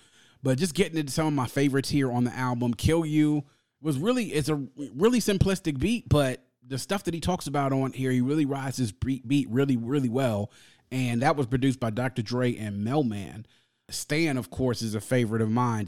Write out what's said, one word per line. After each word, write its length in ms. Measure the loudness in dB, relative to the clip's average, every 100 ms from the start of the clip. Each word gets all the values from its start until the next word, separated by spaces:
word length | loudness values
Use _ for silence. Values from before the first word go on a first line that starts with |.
| _ _ _ _
But 160 | -2 0
just 160 | 0
getting 240 | 0 0 0
into 140 | -2
some 160 | 0 0
of 40 |
my 140 | 0 0
favorites 440 | 2 2 2 0
here 200 | 0 0
on 140 | 2
the 120 | 0 0
album, 380 | -2 0 0
Kill 320 | 2 2 2 2
You 380 | 4 4 2 -2 _ _ _
was 160 | -4 -2
really, 360 | 0 0 0
it's 160 | -2 -2
a 180 | -2 -4 -10 -12 2
really 240 | 4 4
simplistic 580 | 2 2 2 0 -2 -2
beat, 300 | 0 0 2
but 360 | 2 2 -2 _ _ -10
the 100 | -10
stuff 280 | -4 -4
that 100 | -4
he 60 | -4
talks 260 | -2 -4 -2
about 260 | -2 0
on 200 | 2 0
here, 180 | -2 0
he 100 | 2
really 240 | 2 2
rides 340 | 0 -2 -6 -2
his 120 | -4
beat, 380 | -2 -4 -4 0
beat 200 | 0 2
really, 280 | 2 2 2
really 320 | 0 0 0
well. 420 | 0 0 0 -2 -8 -20 _ _
And 320 | -4 -2 2
that 140 | 2 2
was 100 | 0
produced 320 | 0 0 0
by 120 | -2
Doctor 300 | -2 -4 -4
Dre 360 | -4 0 0 -2
and 280 | -4 -4
Melman. 600 | -2 0 0 -2 -8 -14 -18 _ _ _ -14
Stan, 480 | -12 -4 -2 0 -2
of 140 | -4
course, 320 | -2 -2 0
is 140 | -4 -6
a 40 |
favorite 400 | 0 0 2 0
of 100 | 2
mine 360 | 2 2 0